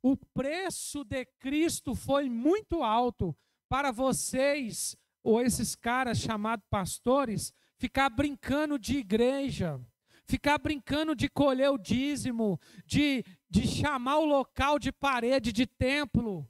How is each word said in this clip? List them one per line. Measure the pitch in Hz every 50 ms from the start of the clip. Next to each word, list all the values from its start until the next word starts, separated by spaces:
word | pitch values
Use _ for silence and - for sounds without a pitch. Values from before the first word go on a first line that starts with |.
O | - 254 277
preço | - - _ _ 247 254 277 311 359 381 349 - - - - - 285 285
de | 202 277 269 247
Cristo | _ _ _ - 262 277 302 320 330 - - _ 285 233
foi | 185 - - 269 277 294 262
muito | 240 226 240 302 359 427 427 _ 349 339
alto | 277 220 214 233 247 247 - _ 214 175 147 _ _ _ _ _ _ _
para | 247 262 285 277
vocês, | 233 208 262 262 240 - - - - 262 262 285 285 302 262 214 170 - - - - _ _ _ _ _
ou | _ 240 214 233
esses | 254 262 - - 233 - -
caras | _ - 226 240 254 262 240 220 -
chamados | - - 226 214 208 220 233 226 _ _
pastores, | - 208 190 165 - - _ 233 254 285 269 233 208 180 - - _ _ _ _ _
ficar | _ - 220 _ 262 269 277
brincando | 226 220 285 294 285 - - - 254 294 302 302 294 269
de | 196 - 254
igreja, | 285 240 185 202 220 240 247 269 277 277 262 - - 190 165 147 131 123 - _ _ _ _ _ _ _
ficar | - - 254 - 285 294
brincando | 294 269 294 311 277 - - 269 294 320 311 311
de | 214 220 277
colher | _ - 285 285 262 254 269 285
o | 277
dízimo, | 254 180 - 208 247 269 285 294 254 202 262 240 226 226 208 185 - _ - - 196 -
de, | _ - - 294 294 277 247 - - 185 _ _ _
de | 175 202 233 -
chamar | - - - 294 294 254 240 262 285
o | 311 320
local | 302 285 277 247 _ _ - 262 285 302 294
de | 202 262
parede | - _ - 277 269 240 233 240 262 269 220 233
de | 214 202 254
templo. | - _ _ - 254 269 294 294 226 _ - 240 220 196 165 139 -